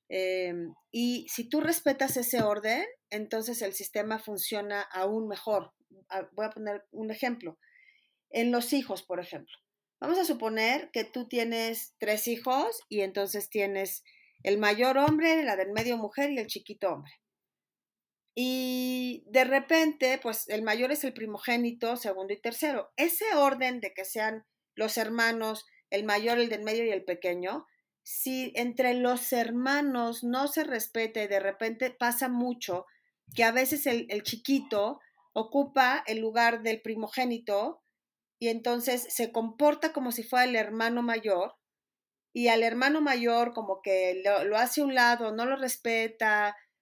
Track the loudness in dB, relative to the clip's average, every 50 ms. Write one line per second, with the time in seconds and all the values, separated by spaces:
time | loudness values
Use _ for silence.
0 | _ -6 -4 -2 -2 0 0 -2 -2 -4 -4 -6 -8 -10 -12 _ _ _ -4 0
1 | 0 0 0 -2 -6 -8 -8 -8 -6 -2 -2 0 2 2 0 2 2 0 0 2
2 | 0 0 0 0 0 0 2 2 2 2 0 0 0 0 0 0 -2 -6 -10 _
3 | _ -10 -8 -8 -6 -4 -4 -4 -4 -4 -4 -4 -4 -6 -6 -6 -8 -6 -4 -4
4 | -4 -2 -4 -6 -6 -8 -8 -6 -4 -4 -4 -4 -4 -4 -4 -6 -6 -6 -4 -2
5 | -2 0 0 -2 -4 -4 -8 -6 -2 0 0 0 0 -4 _ _ _ _ -20 -20
6 | _ -8 -8 -8 -8 -8 -6 -6 -6 -6 -6 -8 -6 -6 -6 -6 -8 _ -12 -8
7 | -8 -8 -6 -2 -2 -2 -4 -4 -8 -12 -14 _ _ _ _ _ _ _ _ _
8 | _ _ _ _ _ _ -2 0 2 2 2 2 0 2 0 0 0 -2 -6 -8
9 | -6 -6 -6 -6 -6 -8 -10 -14 -14 -16 -20 -20 _ _ _ _ _ _ _ -6
10 | -2 0 2 2 2 0 0 -2 -2 -2 0 2 2 2 2 0 -2 -4 -6 -6
11 | -6 -4 -6 -8 -8 -4 -2 -2 0 0 -2 -2 -2 -2 -4 -6 -8 -10 _ -6
12 | -2 0 0 0 0 -2 -2 -2 0 0 0 2 0 0 -4 -6 -8 -4 -2 -2
13 | -2 0 0 -2 -2 -2 -2 -6 -6 -4 -2 0 0 0 0 -2 -4 -4 -6 -8
14 | -10 _ _ _ _ _ _ _ 0 0 2 4 4 4 4 4 4 4 4 6
15 | 6 6 6 6 6 4 4 4 2 2 0 0 0 -2 0 -2 0 0 0 -2
16 | -4 -4 -2 -2 -2 0 0 -4 -4 -6 -8 -10 -10 -12 -10 -4 -2 -2 -2 -4
17 | -8 -16 -20 _ _ _ _ _ _ _ _ _ _ _ _ _ _ _ _ _
18 | _ _ _ _ _ _ -6 -4 -2 0 0 0 -2 -2 -2 -2 0 -2 -2 -2
19 | -2 -4 -6 -8 -6 0 4 4 4 4 4 2 2 4 4 4 4 4 2 2
20 | 2 2 2 0 -2 -4 -4 -4 -4 -4 -4 -2 0 0 0 0 0 0 0 -2
21 | -2 -4 -6 -6 -8 -8 -8 -6 -2 0 0 2 2 0 -2 -2 -2 -2 -2 -2
22 | -4 -4 -4 -4 -4 -6 -6 -6 -6 -6 -4 -2 -2 -2 -2 -2 -4 -6 -2 0
23 | 0 0 2 0 0 2 4 4 4 4 4 2 -2 -2 -2 -4 -8 -8 -8 -8
24 | -8 -6 -4 -4 -2 -4 -4 -6 -12 _ _ _ _ _ -6 -4 -4 -2 0 -2
25 | -2 0 0 2 2 2 2 0 -2 -4 -4 -6 -10 _ _ _ _ -2 -2 -2
26 | 0 2 0 2 2 2 2 2 2 0 0 -4 -2 -2 0 0 2 0 0 -2
27 | -2 -4 -6 -2 -2 -2 -2 -2 -2 -4 -6 -6 -8 _ _ _ _ _ _ _
28 | -12 -8 -4 -2 -2 -2 -2 -2 -4 -4 -2 -2 -2 -2 0 2 2 2 4 2
29 | 2 2 2 0 0 0 0 0 0 0 0 -2 0 2 2 2 2 0 0 0
30 | 0 -2 -2 -4 -4 -2 0 0 0 0 0 0 -2 0 -2 -4 -4 -2 -2 -2
31 | -2 -2 -2 -4 -2 2 0 2 2 0 -2 -2 -4 -4 -2 -2 -4 -4 -2 0
32 | 0 0 0 0 0 0 0 0 0 -2 -2 -4 -4 -4 -4 -6 -6 _ _ _
33 | _ _ _ _ _ -6 0 4 4 4 4 4 2 2 2 0 0 0 0 0
34 | -2 -2 -6 -4 -4 -4 -6 -4 0 0 0 0 0 0 0 0 0 0 -2 -6
35 | _ _ _ _ _ _ -4 -4 -4 0 0 0 0 2 4 4 4 6 4 0
36 | -2 -4 -4 -4 -2 0 2 4 4 4 2 0 -2 -4 -4 -4 -4 -8 -6 -6
37 | -6 -6 -2 -2 -2 -2 -2 -4 -4 -2 0 0 0 -2 -6 -8 _ _ _ _
38 | _ _ _ _ _ _ _ -4 -2 -2 -2 0 0 -2 0 0 0 0 0 -2
39 | -2 -4 -2 -2 -2 -2 -2 -2 -4 -4 0 4 4 4 4 4 0 -2 -2 -2
40 | -4 -4 -4 -4 -4 0 4 4 4 4 4 0 0 0 -2 -2 0 0 0 0
41 | 0 0 -2 0 2 2 2 2 0 -2 -6 _ _ _ _ _ _ _ _ _
42 | _ _ _ _ _ _ -4 2 4 4 6 6 4 2 2 2 2 4 4 4
43 | 2 2 2 2 2 2 4 4 2 2 0 -4 -4 -4 -6 -4 0 2 2 4
44 | 4 2 0 0 2 2 4 4 2 2 2 2 2 2 2 2 2 4 4 6
45 | 6 6 6 4 0 -2 -2 -2 0 0 0 -2 -2 -2 -4 -2 0 0 2 2
46 | 0 0 -2 0 2 2 4 4 2 0 -2 -4 -14 _ _ _